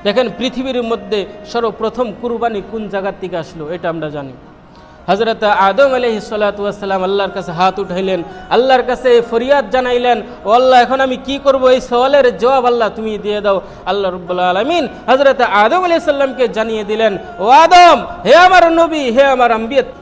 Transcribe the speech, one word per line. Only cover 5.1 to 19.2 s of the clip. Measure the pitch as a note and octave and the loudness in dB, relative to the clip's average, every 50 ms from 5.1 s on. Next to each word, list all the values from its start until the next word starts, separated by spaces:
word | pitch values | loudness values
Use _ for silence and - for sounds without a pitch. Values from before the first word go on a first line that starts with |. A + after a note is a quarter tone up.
| F#3 G3 A3+ A3 A3 - A3 | -2 0 0 -2 -2 -2 0
আদম | G#3 G#3 F3 G3 G3 G3 A3+ C#4 C4+ C4 | 0 2 2 2 2 4 2 2 2 2
আলাইহিস | B3+ B3 A#3+ A3 G#3 F#3+ | 0 -2 -2 -4 -4 -6
সালাতু | - A3 G#3 G#3+ G3+ G3+ G3+ | -8 -4 -2 -2 -2 -2 -4
ওয়াস | G3+ G3+ G3 - | -6 -6 -6 -8
সালাম | G3+ G3 F#3+ F#3+ F#3 | -6 -4 -4 -4 -2
আল্লাহর | F#3+ G3 G3+ G3 F#3 | -2 -2 -2 -2 -4
কাছে | F#3+ G3 E3+ E3 | -6 -8 -10 -8
হাত | E3 E3+ F#3 F#3+ F#3 G3+ | -4 -2 -2 -2 0 -4
উঠাইলেন, | G3 F3 F3 F#3 F#3+ F#3 F#3 F3 E3 - - - - - | -8 -6 -6 -6 -2 -2 -4 -4 -6 -10 -14 -18 -6 -2
আল্লাহর | E3 G#3+ B3+ C4 C4 B3 | 0 0 2 4 2 2
কাছে | A#3 A#3+ B3 A#3+ - B3+ A#3+ A#3 | 2 -2 -6 -2 2 2 2 2
ফরিয়াদ | A#3+ A#3 A#3 A3+ B3 C4 C#4+ C#4+ A#3+ G3 | 2 0 -4 -4 0 2 0 0 0 -2
জানাইলেন, | A3 B3+ B3+ B3 B3 B3 B3 B3 A#3+ A3 - - - - - | -4 -2 -2 0 -2 0 2 0 0 0 -2 -12 -16 -10 -2
"ও | F#3+ | 2
আল্লাহ, | A3 B3 C4 B3+ B3+ B3 | 2 2 4 6 6 4
এখন | A#3+ A3 C4 C4+ | 4 4 0 -2
আমি | C4+ C4 B3+ | -2 -2 -2
কি | - F#3 B3+ C#4 C#4 C#4 | -6 -6 -8 -8 -2 0
করব? | C#4 C4+ C4+ B3+ | 0 0 2 4
এই | B3+ B3+ B3+ | 2 2 2
সওয়ালের | B3+ - B3 A#3+ B3+ C4+ C#4+ C#4+ C4 B3 G#3 F3 | 0 -2 0 0 2 2 2 4 4 2 0 0
জবাব | G#3+ B3+ C4+ C4 B3 | 0 2 2 2 2
আল্লাহ | B3 A#3+ A#3+ A3+ G3+ | 0 0 0 0 -2
তুমি | G3 A3 A3 A3 G#3+ G3 | -4 -6 -8 -6 -6 -6
দিয়ে | F3 G#3 G#3 G#3 | -6 -4 -6 -2
দাও।" | G3+ G#3 G3 F3+ - - - - - | 0 0 0 0 -4 -8 -20 -12 -6
আল্লাহ | F3+ F#3+ G3+ G3 F#3 | -4 -4 -2 -2 -4
রাব্বুল | F3+ F#3 F3 E3+ F3+ F3+ | -6 -8 -8 -6 -4 -2
আলামিন | F3+ F3+ F3+ F#3+ A3+ C#4+ F4 E4+ C#4+ G3+ - - - | 0 0 0 -2 -2 0 -2 -2 -2 -4 -8 -10 -2
হযরত | A3 B3+ C4+ C#4+ C4+ B3+ - | 0 0 4 4 2 2 2
আদম | B3 G3+ F#3+ G#3 G#3+ A3+ D#4 F4+ F#4 | 0 0 2 2 2 2 2 0 0
আলাইহিস | F4 E4+ D#4+ D#4+ | 0 0 0 0
সালামকে | D4+ C#4+ C#4 C#4 C4+ A#3+ A#3+ B3 A3 | -2 -2 0 -2 -4 0 -2 -2 -2
জানিয়ে | F3 A3 A3 A3 A3 G#3+ G#3 | -2 -4 -4 -4 -4 -6 -4
দিলেন, | F#3+ G#3+ G#3+ A3+ G#3+ G3 F3 - - - - | -4 -2 0 0 0 -2 -4 -10 -14 -10 -4
"ও | F#3 A3 | 2 6
আদম, | C4 D4+ E4 E4 F4+ F4 F4+ E4+ D4+ A#3 F#3 - - - - | 6 6 8 8 8 8 8 8 6 4 0 -8 -12 -6 2
হে | G3 C#4 | 4 6
আমার | E4 F4+ F#4 F#4 F4+ E4+ E4 | 6 8 8 6 6 6 6
নবী, | E4 E4 E4 D#4+ D#4+ D#4 | 4 2 2 0 0 -4
হে | C#4 A#3+ A3 C4 | -2 0 2 2